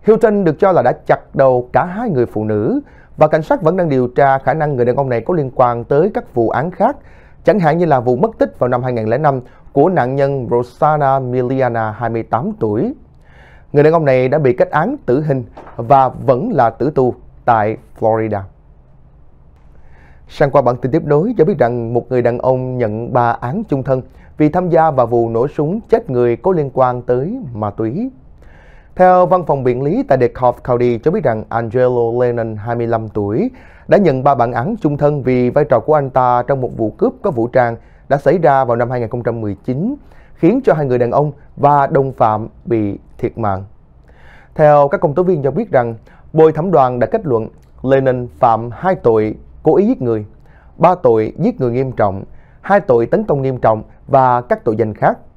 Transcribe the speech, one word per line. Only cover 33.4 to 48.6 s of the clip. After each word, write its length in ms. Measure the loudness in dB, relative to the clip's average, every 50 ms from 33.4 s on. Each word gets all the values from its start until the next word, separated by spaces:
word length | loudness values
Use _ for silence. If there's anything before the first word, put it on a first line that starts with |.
| -4 -4 -6 -12 -20 -20 -20 -20 -2 0
đã 100 | 2 4
nhận 260 | 4 2 0 2 2
ba 100 | 0 2
bản 180 | 2 0 -2
án 240 | -2 -4 -4 -4 -6
chung 200 | -2 -2 -4 -2
thân 260 | 0 0 0 0 0
vì 280 | -2 0 0 2 0 2
vai 140 | 2 0 2
trò 160 | 2 0 0
của 140 | 2 2 0
anh 160 | 0 0 0
ta 320 | 0 0 2 2 2 0 0
trong 140 | -2 -4 -4
một 160 | -4 -8 -4
vụ 140 | -4 -6 -6
cướp 220 | -2 -2 -2 -2 -2 -4
có 80 | -6 -4
vũ 160 | -2 -2 -4
trang 300 | 0 0 0 0 0 -4 -8 -14 -20 -20 -20 -4 -4
đã 80 | -4
xảy 220 | 0 2 0 2 4
ra 260 | 2 2 4 2 2
vào 120 | 0 0
năm 140 | -2 -2 -2
hai 100 | -2 -6
nghìn 80 | -6 -6
không 140 | -6 -6
trăm 180 | -6 -6 -6 -4
mười 140 | -6 -6 -8
chín, 400 | -8 -6 -6 -4 -4 -4 -4 -6 -8 -14 -20 -20 -20 -20 -20 -6
khiến 260 | 0 0 2 2 2 0
cho 100 | 0 0
hai 120 | 0 0
người 120 | -2 0 0
đàn 120 | 0 0
ông 220 | 0 0 0 -2 -6 -10 -20 -20 -6
và 300 | 0 2 2 4 4 2
đồng 260 | 2 0 0 0 -2
phạm 360 | -2 0 0 0 2 -2 -4 -10 -14 -16 -6
bị 340 | -2 -2 -2 -2 -2 -6 -8 -14 -20 -12 -8
thiệt 200 | -8 -8 -6 -4
mạng. 260 | -4 -4 -4 -4 -8 -14 -20 -20 -20 _ -20 -20 -20 -20 -20 -20 -20 -20 -20 -20 -20 -14 0
Theo 340 | 2 4 6 6 6 4 2
các 120 | 0 -2
công 140 | -2 -2 0
tố 80 | 0
viên 200 | 0 0 0 0
cho 80 | -2 -2
biết 200 | -2 -2 -4 0
rằng, 240 | 0 0 0 0 -6 -10 -16 -20 -20 -20 -20 -4
bồi 200 | 2 4 4 4
thẩm 180 | 4 0 -2 0
đoàn 280 | 2 2 2 2 0 -2
đã 80 | -2
kết 200 | -2 -2 -4 -2
luận 220 | -2 -2 -2 -2 -6 -14 -20 -20 _ -20 -8
Lennon 440 | 0 0 2 2 2 0 -2 -2 -6 -10 -4 0
phạm 320 | 2 2 2 0